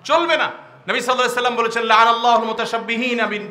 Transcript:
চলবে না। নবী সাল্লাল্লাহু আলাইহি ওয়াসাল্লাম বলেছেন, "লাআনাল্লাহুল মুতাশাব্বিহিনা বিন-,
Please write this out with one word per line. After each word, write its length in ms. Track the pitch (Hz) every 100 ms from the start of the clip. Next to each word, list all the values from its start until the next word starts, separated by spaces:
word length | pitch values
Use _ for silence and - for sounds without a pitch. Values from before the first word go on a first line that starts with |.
চলবে 320 | - 330 339 302
না। 80 |
নবী 100 | 202
সাল্লাল্লাহু 580 | - - - 180 240 254
আলাইহি 100 | 254
ওয়াসাল্লাম 340 | 240 247 247 233
বলেছেন, 260 | 226 226
"লাআনাল্লাহুল 640 | 226 220 233 233 240 226 226
মুতাশাব্বিহিনা 800 | 220 214 226 202 233 254 240 208
বিন-, 240 | 208 196